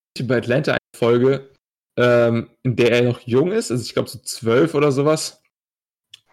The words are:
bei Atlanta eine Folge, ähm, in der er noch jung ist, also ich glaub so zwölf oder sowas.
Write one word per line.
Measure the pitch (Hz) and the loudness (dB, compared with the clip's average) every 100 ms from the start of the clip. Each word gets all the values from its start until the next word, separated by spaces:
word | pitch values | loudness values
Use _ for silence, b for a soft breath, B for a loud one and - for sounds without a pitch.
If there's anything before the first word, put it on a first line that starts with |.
| _ - 120 | _ -10 -2
bei | 120 | -2
Atlanta | 110 127 147 | 0 -2 0
eine | 120 - - | -4 -6 -2
Folge, | 117 120 131 135 139 _ _ _ _ - | 2 4 2 0 -6 _ _ _ _ -2
ähm, | 123 120 117 117 - _ | 2 4 2 0 -4 _
in | 127 107 | -4 0
der | 120 | 2
er | 120 | 4
noch | 123 120 | 2 -2
jung | - 120 175 | -2 0 0
ist, | 220 226 | -2 -4
also | 123 | -6
ich | 110 | -4
glaub | - 117 | -6 -6
so | - | -10
zwölf | - - 110 120 160 143 | -14 -8 -2 0 0 0
oder | 147 | 0
sowas. | 131 143 156 - - _ _ _ _ _ _ _ - _ | 0 0 -2 -4 -14 _ _ _ _ _ _ _ -20 _